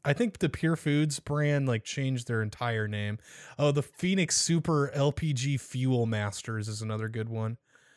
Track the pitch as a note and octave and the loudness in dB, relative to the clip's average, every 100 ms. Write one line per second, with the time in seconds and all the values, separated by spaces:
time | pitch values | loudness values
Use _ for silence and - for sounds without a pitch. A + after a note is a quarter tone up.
0 | - C#3+ A#3+ - D#3+ - E3 E3 D#3 D3 | 0 2 2 2 -2 2 0 2 2 2
1 | D3+ C#3+ - D3 D3 C#3+ C3+ A2+ - - | 2 0 -4 0 2 2 2 0 -2 -4
2 | C3+ B2+ A#2 A#2 G#2+ - A#2+ A2+ G#2+ G#2 | 0 -2 0 0 0 -2 -2 -2 -2 -2
3 | G#2 G#2 - - - - D3 C#3+ - - | -4 -6 -10 -20 -18 0 2 2 -2 -2
4 | F3+ G3 F3 - - E3+ D#3+ D#3 C#3+ D3 | 0 2 2 0 2 2 4 2 2 2
5 | C#3+ - D#3+ C3 C3+ C#3 - B2+ C3 B2+ | 0 2 -2 -2 0 -2 -4 -2 2 2
6 | A2+ G#2+ G#2 - - A2 G#2+ G#2+ A2 G#2+ | 2 0 -2 -4 -6 -6 -4 -6 -6 -4
7 | A2 A2+ A2 A2+ A2 A#2 _ _ _ | -4 -6 -6 -4 -4 -6 _ _ _